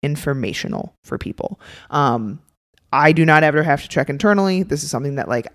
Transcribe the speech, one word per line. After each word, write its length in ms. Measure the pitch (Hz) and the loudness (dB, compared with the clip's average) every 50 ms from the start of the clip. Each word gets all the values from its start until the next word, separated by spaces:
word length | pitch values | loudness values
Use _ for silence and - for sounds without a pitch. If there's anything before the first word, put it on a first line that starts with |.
informational 920 | - 143 147 - - 147 139 131 113 95 - - - - - 50 - - - _ _ | -4 -4 -4 -2 -2 -4 -2 -2 -4 -4 -6 -6 -6 -6 -6 -8 -8 -10 -14 _ _
for 120 | - - | -10 -8
people. 440 | - - - - - - - 202 - - - - - - - | -8 -8 -10 -10 -8 -8 -8 -8 -10 -16 -20 -20 -20 -14 -4
Um, 500 | - 147 143 127 117 120 110 101 123 - - _ _ _ _ _ _ _ _ _ | -2 0 2 2 0 0 -4 -6 -8 -12 -16 _ _ _ _ _ _ _ _ _
I 200 | - 143 147 160 | 0 4 4 6
do 120 | 160 160 160 | 6 6 4
not 200 | 160 151 156 156 | 6 6 6 6
ever 180 | 151 147 151 | 4 4 2
have 200 | 151 160 143 143 | 2 2 0 -2
to 60 | - - | -2 -4
check 220 | - - - - | -2 -2 -2 -2
internally. 540 | 143 143 - 208 202 202 196 190 185 185 185 | -2 0 2 2 2 4 2 2 0 0 -2
This 180 | - 135 147 | -2 -4 -4
is 80 | 143 151 | -4 -6
something 240 | - - 139 143 139 | -6 -4 -4 -4 -4
that, 140 | 135 - - | -4 -4 -2
like, 180 | 120 120 - - | -2 -4 -4 -6